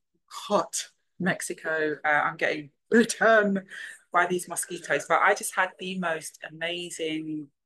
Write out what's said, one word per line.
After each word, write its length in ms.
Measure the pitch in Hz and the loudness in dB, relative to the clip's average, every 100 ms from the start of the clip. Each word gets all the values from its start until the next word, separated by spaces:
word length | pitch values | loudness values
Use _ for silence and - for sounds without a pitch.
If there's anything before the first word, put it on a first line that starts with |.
| _ _ _ | _ _ _
hot 600 | - - 196 - - - _ _ - | -14 0 0 0 -8 -10 _ _ -4
Mexico. 760 | 180 - - 170 160 160 151 147 151 | -2 -2 -6 -6 -4 -2 -2 -2 0
Uh, 20 | |
I'm 300 | 147 160 160 | 2 0 -2
getting 320 | 165 156 147 _ - | -2 -2 -8 _ 4
bitten 720 | 226 226 - 214 220 202 190 190 - - - - | 4 4 4 6 6 6 0 -4 -14 -14 -16 0
by 140 | 175 180 | 2 2
these 200 | 180 - | 0 -2
mosquitoes, 580 | 165 - 175 - 147 - | -8 -6 -8 -2 -2 2
but 120 | 165 | 4
I 100 | 185 | 4
just 220 | 202 - 196 | 2 -2 -2
had 140 | 185 - | -2 -2
the 180 | 185 190 | -8 -4
most 420 | 170 160 - - - | -4 -4 -8 -16 -18
amazing 1000 | 160 165 175 175 160 160 156 156 151 143 _ | -8 -6 -6 -8 -6 -4 -4 -6 -8 -10 _